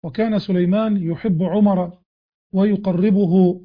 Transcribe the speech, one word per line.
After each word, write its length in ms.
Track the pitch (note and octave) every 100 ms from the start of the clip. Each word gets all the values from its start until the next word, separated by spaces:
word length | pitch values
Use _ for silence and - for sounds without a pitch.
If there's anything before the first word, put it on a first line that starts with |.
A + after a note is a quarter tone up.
وكان 360 | E3 C3+ A3 G#3+
سليمان 580 | - F3+ F3 G3+ A3 G3+
يحب 460 | E3 D#3+ - E3
عمر 480 | F3+ G3 G#3 F#3 F3+ F3+ _ _ _ _ _
ويقربه 1080 | F#3+ G3+ G3 G3 F3 G#3 G3 F#3+ F#3 F3+ F3+